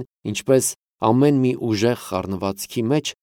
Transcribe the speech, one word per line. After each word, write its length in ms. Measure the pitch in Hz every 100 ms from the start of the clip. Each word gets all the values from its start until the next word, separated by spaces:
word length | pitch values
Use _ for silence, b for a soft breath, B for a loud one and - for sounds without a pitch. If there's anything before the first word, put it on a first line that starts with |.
| 127 _
ինչպես 460 | - 104 - 131 127 - _ _
ամեն 340 | 110 120 143 143
մի 140 | 127 -
ուժեղ 420 | 120 104 117 120
խառնվածքի 840 | - 92 92 95 98 95 - 123
մեջ 300 | 113 151 - -